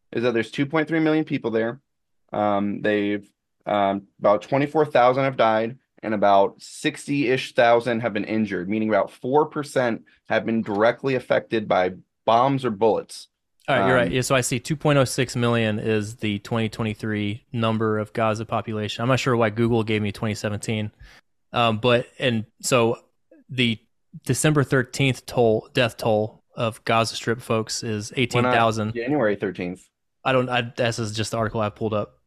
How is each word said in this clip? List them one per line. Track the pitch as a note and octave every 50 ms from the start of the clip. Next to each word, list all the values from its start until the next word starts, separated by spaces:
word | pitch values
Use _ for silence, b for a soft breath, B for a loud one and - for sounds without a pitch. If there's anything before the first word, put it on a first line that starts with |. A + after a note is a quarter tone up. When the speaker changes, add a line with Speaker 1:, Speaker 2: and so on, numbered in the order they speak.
| _ -
Speaker 1:
is | - A#2+ A#2
that | B2 A2+
there's | A2+ A2 -
two | - - C#3+
point | C#3 D#3+ D#3+ D3+ D3+
three | E3 D#3+
million | D#3+ D#3 D#3 D#3 D#3
people | D3+ D3 C3 - A#2
there. | A2 A2+ A2 A#2 C3 - _ _ _ _ _ _ _ _ _ - -
Um, | G#2+ G#2 G#2 G2+ G2+ G2+ G2+ G2 -
they've, | - G#2+ G#2+ G#2 G#2 G2+ G#2 G2+ G2+ _ _ _ _ _ _ _ -
um, | - G#2 G#2 G2+ G2 G2 G2 - - _ -
about | - G#2 G#2 G#2 -
twenty-four | - C#3 C3+ C#3+ C#3+ C#3+ D#3+ D3+
thousand | D3 - B2+ A#2+ B2+ C3 C3+ C3+
have | C3+ C3
died, | B2 A#2 A2+ A2 A2 A2+ B2+ C3+ - _ _ _ _
and | - G#2 A2
about | G2+ G2 G2+ G2 G2 G2 - - -
sixty-ish | - - - - - D3+ C3+ - - - C#3+ C#3+ C3+ A2 C3 C3 - - -
thousand | - A#2+ A#2 A#2+ A#2+ A#2 B2+ A#2 A2+
have | B2 A2+ G2
been | G#2 F#2+
injured, | D#2+ A2 A2 A2 G2 F#2+ F2 F2 F#2+
meaning | G#2+ A2 A2 A2
about | G#2+ G2 F#2 -
four | - - - B2+ C3+ D3+ D#3
percent | D#3 - D#3 C#3+ - - C3+ B2+ A#2+ A2 - - b b b b b
have | A2 A2 G2
been | A2 A2+ A2+
directly | G#2 A2+ G2+ G2+ G#2+ A#2+ B2 - - C3+ C3
affected | B2 - - A#2+ A#2 - - A#2 A2 G#2+ -
by | F#2 F#2 F#2 F#2 F#2 F2 - _ _ _ -
bombs | A2+ A2+ A#2 B2 C#3 C#3 C3 C3
or | A#2+
bullets. | G#2+ F#2+ A2+ A2 F#2+ E2 - - - - - _ _ _ _ _ _ _ _ -
Speaker 2:
All | C#3 B2
right, | G2+ F#2+
you're | C3 B2
right. | A#2 B2
Speaker 1:
Um, | -
Speaker 2:
Yeah, | B2+
so | B2 - C#3
I | C3
see | A#2+ - C#3 A#2
two | - - D#3+ C#3+
point | - D3+ C#3+ C#3+
oh | B2+
six | - - - B2+ - -
million | B2 A#2+ A#2+ A#2 A#2 A2+ G#2+ G#2 A2
is | A#2+ A2+ A2 G#2+ G#2 G#2+ A#2
the | - - G#2+ G#2 G2
twenty | - - A#2+ A2+ A2 G#2+
twenty-three | - - A#2 G#2+ G#2 - - A2 G#2+ G#2 G#2 G2+ G#2 B2 _ _
number | - A#2 A2+ A2+ A2 A2 A2+ A2 G#2+ G#2+
of | G#2 - -
Gaza | A#2+ A2+ A2 G#2+ A2 A2
population. | - A#2+ A2 - A#2 A2 G#2+ G#2+ G2+ - -
I'm | A#2 B2
not | C3 B2
sure | - C#3 B2
why | A#2 A#2 A2
Google | G#2 A#2 A#2 A#2 A#2+ A2+ G#2+
gave | A2 A2 G#2+
me | G#2+ G2+ -
twenty | - A#2+ A2 G#2
seventeen. | - - G#2+ G#2 G2 - - A2+ G#2+ G#2 G#2 - b b b b b b _ _ _ _ _
Um, | - A#2+ A#2 A#2 A2 G#2+
but, | - B2 A#2+ B2 - - _ -
and | C3+ C3 A2+ A2 G#2+ - _ _
so | - - C3+ A#2+ A#2 A2+ - - - _ _ _ _ _ _ D#4 _ -
the | C#3+ B2+ B2 A#2 A2 - _ _ _ _ _ _ - D#3+ -
December | - B2 - - D#3 D3+ D3 C3
thirteenth | - D3 C3 A#2+ - - - C#3 C3+ A#2+ - -
toll, | - - B2+ A#2+ A2+ A2 A2 - - -
death | C3+ B2 A2 - -
toll | - A#2+ G#2+ G#2+ A2 A2 - - _ _ -
of | - B2 A2 G#2+ - -
Gaza | - A#2 A2+ A2+ - - -
Strip | - - A2+ C3
folks | - - A#2 A2 A2 - - - -
is | A#2 G#2+ G#2 G#2 -
Speaker 1:
Why | -
not | C#3+
Speaker 2:
eighteen | B2 - - B2 A#2+
thousand. | B2+ B2 A#2 A#2 A2+ A2 A2+ G#2+ A2 A2+
Speaker 1:
January | A#2 A#2 B2+ D3+ C#3+ A#2 G#2 G2+
thirteenth? | - A2+ G2 F2 - F2+ F2 F#2 F2+ - _ _ _ _ _ _ _ -
Speaker 2:
I | C3
don't, | C3 B2+ B2+ B2+
I, | B2 B2 A#2+ A#2+ -
this | - B2+ A#2 A2+ -
is | A2+ G#2 G#2+
just | A2+ G#2+ -
the | - A#2
article | A2+ G#2 - A2+
I | G#2+ G#2
pulled | - - A2+ G#2+ G#2+
up. | G#2 G2 - _ _ _